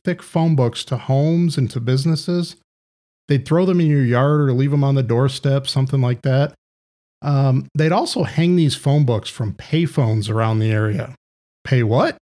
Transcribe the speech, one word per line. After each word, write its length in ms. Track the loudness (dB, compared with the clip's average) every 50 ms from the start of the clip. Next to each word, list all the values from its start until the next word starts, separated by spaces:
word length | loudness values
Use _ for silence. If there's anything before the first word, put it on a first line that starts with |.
| -6
thick 160 | -6 -6 -6
phone 340 | -6 -6 -2 0 0 2 2
books 300 | 2 2 0 -2 -6 -8
to 100 | -6 -8
homes 640 | -6 -4 -2 0 0 2 2 2 2 0 0 0 -2
and 120 | -2 -2
to 80 | -4 -4
businesses. 760 | -2 0 0 0 0 0 -2 -2 -2 -4 -4 -4 -4 -6 -10 -16 _ _ _ _ _ _ _ _ _ _ _ _ _ -2
They'd 180 | -2 -2 0
throw 200 | 0 0 2 2
them 160 | 2 2 2
in 60 | 2 2
your 180 | 2 2 2
yard 360 | 2 2 2 2 2 2 2
or 120 | 2 2 2
leave 180 | 0 0 0
'em 120 | 0 0 2
on 120 | 2 2
the 80 | 0 0
doorstep, 640 | 0 0 2 0 0 -2 -2 -2 0 0 0 -2 -2
something 340 | -2 -2 0 0 0 0
like 200 | 0 0 -2 -2
that. 320 | -2 0 0 0 0 -2 -4 _ _ _ _ _ _ _ _ _ _ _ _ _
Um, 460 | -4 -2 0 2 2 2 2 0 -2 -4 -2
they'd 160 | -2 0 2
also 320 | 2 0 0 -2 -2 -4 -4
hang 320 | -2 0 0 2 2 4
these 200 | 4 2 2 0
phone 280 | 0 0 0 2 2 2
books 260 | 2 0 -2 -4 -6
from 260 | -8 -8 -8 -8 -8
payphones 760 | -10 -8 -4 -2 -2 -2 -2 0 0 0 0 0 -2 -2 -2
around 300 | -2 0 0 0 0 0
the 120 | 0 0
area. 440 | 0 0 0 -2 -2 -4 -6 -8 -12 -20 _ _ _ _ _ _ _ _ -6
Pay 180 | -2 0 0 2
what? 340 | 2 2 2 0 0 -2 -6 _ _